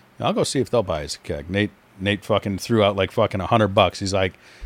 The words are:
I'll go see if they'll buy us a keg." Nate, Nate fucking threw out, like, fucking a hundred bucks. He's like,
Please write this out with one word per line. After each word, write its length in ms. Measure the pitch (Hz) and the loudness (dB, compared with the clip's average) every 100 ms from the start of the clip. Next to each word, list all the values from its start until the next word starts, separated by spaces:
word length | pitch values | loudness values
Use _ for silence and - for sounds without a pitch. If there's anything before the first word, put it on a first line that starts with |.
| _ - | _ -6
I'll 120 | 113 | -4
go 120 | 214 | -2
see 160 | - 143 | -2 -2
if 80 | 117 | 0
they'll 120 | 120 | 0
buy 220 | 92 80 | 0 -4
us 120 | 73 - | -6 -10
a 20 | |
keg." 280 | - 76 76 | -8 -8 -4
Nate, 200 | 98 104 - _ - | -2 -2 -4 _ -6
Nate 240 | 98 101 | -2 -2
fucking 340 | - 101 104 95 | 0 0 0 -4
threw 240 | - 113 | 0 2
out, 120 | 101 98 | 4 2
like, 140 | 95 | -2
fucking 300 | - 107 98 | 0 0 0
a 60 | 87 | 0
hundred 220 | 117 104 | 2 4
bucks. 320 | 101 92 - | 4 2 2
He's 120 | 98 | -2
like, 200 | 95 95 - - - | 0 0 -4 -20 -16